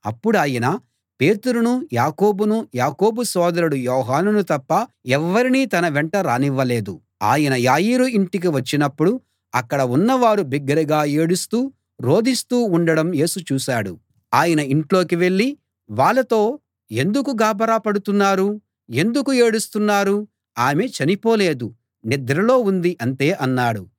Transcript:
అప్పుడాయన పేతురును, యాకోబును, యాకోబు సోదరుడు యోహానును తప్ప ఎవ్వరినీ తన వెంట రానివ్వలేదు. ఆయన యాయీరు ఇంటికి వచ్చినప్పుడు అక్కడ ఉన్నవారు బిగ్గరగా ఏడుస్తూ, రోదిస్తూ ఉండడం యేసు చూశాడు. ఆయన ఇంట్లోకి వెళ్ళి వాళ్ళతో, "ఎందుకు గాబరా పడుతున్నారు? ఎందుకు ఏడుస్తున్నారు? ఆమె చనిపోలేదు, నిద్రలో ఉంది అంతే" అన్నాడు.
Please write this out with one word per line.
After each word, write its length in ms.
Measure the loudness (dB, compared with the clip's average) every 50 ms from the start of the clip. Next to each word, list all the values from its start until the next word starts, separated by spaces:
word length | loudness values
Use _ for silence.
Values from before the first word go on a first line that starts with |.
| _
అప్పుడాయన 720 | -10 -10 -4 -2 0 2 2 2 0 -2 -2 -2 -2 -2 -2 _ _ _ _ _ _ _ _
పేతురును, 640 | 0 0 0 0 -2 -2 0 0 2 0 0 -2 -4 -4 -2
యాకోబును, 720 | -2 0 -2 0 0 2 2 2 2 0 0 0 -2 -4 -6 -4
యాకోబు 480 | -2 -2 -2 -2 0 0 0 0 -2 -6
సోదరుడు 520 | -4 -2 0 0 0 0 0 0 0 0
యోహానును 680 | -2 -2 -2 -2 -2 -2 0 0 0 0 2 0 0
తప్ప 460 | 0 0 -2 -4 -2 _ 0 0 0 -4 _ _ _
ఎవ్వరినీ 600 | 0 0 0 0 0 0 0 2 2 2 0 0
తన 220 | 0 0 0 0
వెంట 280 | 0 0 -2 -2 0 -2
రానివ్వలేదు. 840 | -2 0 0 0 0 0 0 0 0 0 0 0 -2 -4 -6 -10 -12 _ _ _ _
ఆయన 320 | 0 0 2 2 2 0 0
యాయీరు 500 | 2 2 2 2 2 2 2 2 2 2
ఇంటికి 440 | 2 2 0 0 0 -2 -2 -2
వచ్చినప్పుడు 760 | 0 -2 -2 -2 -2 -2 -2 -2 -2 -2 0 0 0 0 -2 _ _ _ _ _ _ -4
అక్కడ 260 | -4 -4 -2 -2 0
ఉన్నవారు 640 | 0 2 2 2 2 2 2 4 4 2 2 2 0
బిగ్గరగా 600 | -2 -4 -4 -2 0 0 0 0 0 0 0 0
ఏడుస్తూ, 680 | 0 0 0 2 0 0 -2 -2 -4 -4 -4 -4 -4 -8 _ _ _ _ _
రోదిస్తూ 600 | 0 2 2 2 2 0 -2 -2 -4 _ -2 0
ఉండడం 540 | 0 2 0 2 2 2 2 2 0 0 0
యేసు 240 | 0 -2 -2 -2 -6 -6 -4 -4
చూశాడు. 460 | -4 -2 -2 -4 -4 -4 -6 -10 -12 _ _ _ _ _ _ 0
ఆయన 260 | 2 2 2 2 0
ఇంట్లోకి 560 | 0 0 -2 -2 0 2 2 0 2 0 0
వెళ్ళి 420 | 0 2 0 2 0 0 -2 -4 _ _ _ _ _ _ _
వాళ్ళతో, 680 | -2 2 2 2 4 2 0 0 0 0 0 0 -2 -6 _ _ _ _ _ _
"ఎందుకు 400 | -4 -2 -2 0 0 -2 -2 -2
గాబరా 460 | -2 0 0 0 0 0 0 0 0
పడుతున్నారు? 840 | 0 0 -2 -4 -2 -2 -2 0 2 2 2 2 2 0 -2 -2 -6 _ _ _ _ _ _
ఎందుకు 440 | -2 -2 -2 0 0 -2 -2 0 2
ఏడుస్తున్నారు? 920 | 2 2 2 2 -2 -4 -4 -4 -2 0 0 0 0 2 0 0 -2 -4 -8 _ _ _ _ _
ఆమె 280 | -2 0 0 0 0 -2
చనిపోలేదు, 880 | -4 -4 -4 -2 -2 -2 0 0 0 2 2 2 0 -2 -4 -6 -10 -12 _ _ _ _ _ -6
నిద్రలో 540 | -4 -4 -4 -2 -2 -2 0 2 2 2 2
ఉంది 380 | 2 2 0 0 0 -2 -4 _
అంతే" 300 | -4 -6 -2 0 0 0
అన్నాడు. 560 | 0 0 -2 -2 0 0 0 -2 -2 -4 -8 -14 _